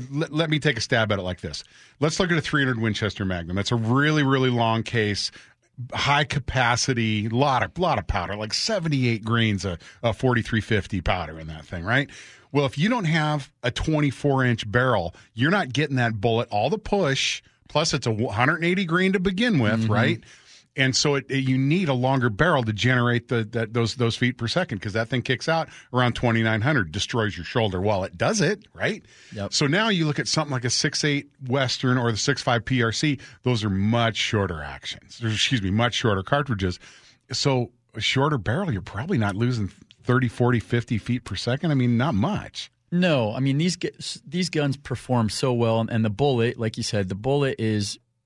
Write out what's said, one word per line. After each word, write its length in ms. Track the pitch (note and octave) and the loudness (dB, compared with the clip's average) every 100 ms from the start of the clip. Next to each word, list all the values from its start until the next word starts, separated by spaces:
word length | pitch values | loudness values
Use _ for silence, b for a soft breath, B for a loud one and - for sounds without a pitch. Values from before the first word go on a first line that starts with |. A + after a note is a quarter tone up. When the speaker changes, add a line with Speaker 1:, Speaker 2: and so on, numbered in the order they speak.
| B2+ | -2
Speaker 1:
let, 220 | C#3+ D#3+ | -6 -2
let 180 | D3+ D#3+ | -2 0
me 80 | D3+ | 0
take 180 | D3+ A#2+ | 0 -2
a 20 | |
stab 300 | - A#2+ A2 | 0 2 2
at 80 | G2+ | 0
it 40 | |
like 180 | F2+ F2+ | -2 -6
this. 240 | E2 D2 - B B - | -8 -10 -14 B B -2
Let's 200 | D3+ D#3+ | -2 0
look 100 | F#3 | 0
at 80 | E3+ | 0
a 20 | |
three 220 | - D3 | 0 0
hundred 160 | C3 A#2 | 0 0
Winchester 440 | A2+ G#2 G#2 - | 0 0 -4 -2
Magnum. 320 | G2 F2+ E2+ F#2+ | -4 -4 -4 -4
That's 160 | G2+ | 0
a 40 | A#2+ | 0
really, 460 | A2+ B2+ D3+ D3+ | 2 2 4 2
really 280 | C3+ C3+ C3 | 2 2 2
long 320 | A#2+ A2+ A2+ | 2 2 0
case, 460 | A2 A#2+ G#2 G2 - B B B _ - A#2+ | 0 0 0 0 -4 B B B _ -16 -10
high 320 | - C#3+ C#3+ | -4 0 2
capacity, 1040 | D3+ C#3 - C3 A#2+ B2 - A#2+ A2 G#2+ G#2+ | 0 -2 -2 0 2 2 0 0 0 0 0
lot 340 | A#2 C#3+ B2+ | 2 2 2
of, 140 | F#2+ D#3+ | 0 -2
lot 200 | F3+ A#2+ | 0 0
of 80 | - | -2
powder, 300 | G2 E2+ G#2 | -4 -4 -6
like 180 | G#2+ | -6
seventy-eight 720 | - - G#3+ E3 C#3+ B2 A2+ | -4 -2 -2 0 2 2 0
grains 400 | A2 A#2 A2 G2 | 0 2 2 0
of, 140 | F#2+ E2+ B B | -2 -8 B B
of 140 | A#2 G#2 | -4 0
forty-three 440 | C3 A#2 - A2+ | 2 2 0 -2
fifty 400 | - G#2+ - F#2+ | 0 -2 0 -2
powder 380 | E2+ F#2+ D#2+ D#2+ | 0 -2 -4 -10
in 100 | D#2+ | -12
that 160 | D#2 - | -14 -12
thing, 180 | F#2 | -8
right? 240 | F2+ B2+ C#3+ B B B B | -2 0 -2 B B B B
Well, 140 | C#3 C#3 | 0 0
if 120 | - | 0
you 100 | G3+ | 0
don't 160 | B3 | 0
have 460 | E3 E3 D3+ D3+ C3+ _ | 0 0 0 -2 -6 _
a 80 | B2 | -6
twenty-four 760 | - - D3+ D3 - C#3+ C3+ | -2 0 2 0 0 0 2
inch 260 | B2 A#2 G#2+ | 2 0 0
barrel, 440 | A#2+ B2+ G#2+ E2+ B B | 0 2 2 -2 B B
you're 160 | A2 C#3+ | -2 0
not 220 | G3+ C#3+ | 2 0
getting 240 | B2 D3+ C3 | -2 -2 0
that 240 | A#2+ A2 | 0 0
bullet, 280 | A#2 A2+ A#2+ | 0 0 0
all 200 | G#2 B2 | -2 -2
the 80 | G#3+ | -2
push, 640 | - G3+ D#3 C3+ - - b b - | -2 0 0 0 -2 -6 b b -4
plus 240 | D3 D#3+ | 0 0
it's 120 | C#3 A#2+ | 0 -2
a 220 | G#2+ B2 | -2 -2
hundred 280 | G2+ B2+ E3 | 2 2 2
and 80 | |
eighty 200 | E3+ F#3 | 0 0
grain 280 | F3 F3 F#3+ | 0 0 2
to 80 | F#3+ | 2
begin 380 | F#3 F#3 A#3+ F3 | 0 0 2 2
with, 220 | G#2+ A2+ | 2 2
Speaker 2:
Mm-hmm. 80 | A2+ | 2
Speaker 1:
right? 280 | G#2 C3 A2+ B B B B B - | 2 2 -2 B B B B B 0
And 200 | C3 B2 | 0 2
so 180 | D3+ | 0
it, 120 | C#3 - | 0 0
it, 140 | C3+ | -2
you 120 | C3 C3 | 2 2
need 320 | C3+ F3 E3+ | 2 2 2
a 60 | |
longer 340 | B2+ B2+ C3+ B2 | 0 2 2 2
barrel 340 | G2 D#3+ D3 | 2 2 2
to 80 | A2+ | 0
generate 560 | G#2 A#2 B2+ A#2+ A#2+ A#2+ | 0 2 4 4 2 0
the, 160 | A#2+ G#2+ | -2 0
that, 220 | A#2 A2+ | -4 -2
those, 200 | A#2 A2+ | 0 -2
those 220 | - A#2 - | 0 -2 2
feet 200 | B2 C3+ | -2 0
per 100 | A#2 | -2
second, 320 | E3+ F3+ G2+ | -2 -2 -4
'cause 120 | G#2+ | -4
that 140 | G#2+ A2+ | -4 -2
thing 140 | C3 | -2
kicks 260 | - B2+ - | -2 -2 0
out 200 | E3 D3+ B B | -2 -4 B B
around 220 | B2 B2 | 2 2
twenty-nine 480 | - B2 A2+ A2+ A2 | 2 0 2 2 2
hundred, 280 | A#2+ D3+ E2+ | 2 0 0
destroys 460 | G2+ - A#2+ G#2+ F2+ | -4 -4 -2 -2 -4
your 80 | |
shoulder 360 | E2+ B2 A2 F2+ | -4 0 0 0
while 220 | G2+ G2+ | 0 0
it 160 | F#2 F2 | -4 -2
does 220 | A#2+ A3 | 0 2
it, 240 | D#3+ G#3 - | 0 0 -8
right? 300 | - A2 G3 - B B | -6 -4 -4 -12 B B
Speaker 2:
Yep. 200 | A2 G2+ | -10 -6
Speaker 1:
So 160 | - C#3+ | 0 2
now 200 | F3 A3 | 2 2
you 160 | F#3 | 2
look 140 | D#3 C#3+ | 0 -2
at 80 | C3 | -2
something 240 | D#3+ D3+ | -2 -2
like 120 | B2+ | -2
a 60 | B2+ | -2
six 340 | - D#3 - | 0 0 0
eight 240 | D3+ C#3+ - _ B2+ | 0 0 -4 _ -2
Western 500 | C3 B2+ - C3 B2+ | 0 0 0 2 2
or 140 | A#2 | 2
the 80 | A2 | 0
six 240 | - C#3 | 0 0
five 220 | - A#2+ | 2 0
P 180 | - B2+ | 2 2
R 80 | A2+ | 2
C. 280 | G#2 D#3 C3 B B | 2 0 0 B B
Those 180 | B2+ A#2+ | 0 0
are 60 | G#2 | 2
much 460 | F#2+ G#2 A#2 A2+ A2 | 2 2 2 2 0
shorter 460 | - G#2+ F#2+ E2 | 0 0 0 -4
actions, 580 | C#2+ C#2 - - - - | -10 -12 -12 -14 -16 -6
or, 60 | A2+ | -4
excuse 340 | G#2 - B2+ | 0 0 0
me, 80 | F#2+ | 0
much 240 | G#2 A#2+ | 2 2
shorter 300 | - A#2 G2 | 2 0 0
cartridges. 560 | F#2+ C#3+ C#3 G#2 F#2 F2+ B B B B - | 0 0 0 -2 -2 -4 B B B B -10
So 380 | B2 C#3+ C3 A#2+ _ _ | -2 0 0 -2 _ _
a 60 | A2+ | -6
shorter 380 | - C3 C#3+ C#3+ | -2 0 2 0
barrel, 340 | F#2+ C3 G3 | -2 -2 -2
you're 100 | G2 | -4
probably 340 | - - D#3 F3 | -6 -8 -2 0
not 180 | G#2 G2 | 0 0
losing 340 | A2+ A#2+ F#2+ - - _ | -2 -2 -4 -8 -20 _
thirty, 240 | - B2+ B2 | 0 2 2
forty, 320 | - B2 A#2+ | 2 2 2
fifty 400 | - A#2+ - A2 | 0 -2 0 -4
feet 240 | - B2 | -2 -4
per 140 | - G2 | -4 -6
second. 340 | - C3+ E3+ | -4 -2 0
I 40 | |
mean, 220 | C#3 B2 A#2 | 2 2 2
not 200 | C#3+ G2 | 2 0
much. 560 | C#3+ G3+ G1+ - - _ _ | 0 -2 -8 -14 -16 _ _
Speaker 2:
No, 420 | F3 F3+ C#3+ G#2+ | 0 2 4 2
I 60 | B2 | 0
mean, 200 | C3+ C#3 | 0 2
these 180 | F3 E3+ | 0 -2
gu-, 140 | - - | -6 -8
s-, 200 | - - - | -12 -12 -8
these 240 | E3+ F3+ | -4 -2
guns 260 | D#3 C#3+ C#3 | 0 0 -2
perform 540 | - A#2+ - B2 A2 | -6 -8 0 2 2
so 220 | - C3+ | 0 0
well, 260 | A#2+ A#2 A2+ | 2 2 2
and, 80 | A2+ | 2
and 160 | A#2 | 0
the 60 | A2 | 0
bullet, 480 | G2 C#3+ B2 A#2 A#2+ | 2 2 2 0 0
like 180 | A2+ A#2 | -4 -4
you 60 | |
said, 260 | A2 G#2+ F#2 | -4 -2 -2
the 60 | |
bullet 460 | G2 B2 C#3+ C3+ - | -4 -2 0 0 0
is 360 | A2 G#2+ G2+ - _ _ | 0 0 -2 -6 _ _